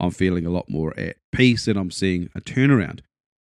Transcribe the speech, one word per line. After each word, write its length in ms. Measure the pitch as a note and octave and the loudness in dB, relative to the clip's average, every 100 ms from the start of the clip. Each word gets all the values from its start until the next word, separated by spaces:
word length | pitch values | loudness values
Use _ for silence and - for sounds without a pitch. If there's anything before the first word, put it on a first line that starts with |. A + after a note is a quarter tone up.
I'm 120 | F2 | -4
feeling 340 | - F#2 F2+ E2+ | 0 0 0 -2
a 40 | |
lot 200 | F2 - | -4 -4
more 280 | D2+ D#2+ - | -4 -4 -6
at 200 | E2+ - _ | -10 -10 _
peace, 380 | B2+ B2+ A2+ - | 4 4 4 0
and 100 | G2+ | -2
I'm 120 | F#2 | -4
seeing 400 | - F#2+ F2+ F2 | -4 -2 -2 -4
a 60 | - | -10
turnaround." 600 | - B2+ C#3 C3 D#2+ - - _ _ _ _ | -6 0 4 4 2 -8 -20 _ _ _ _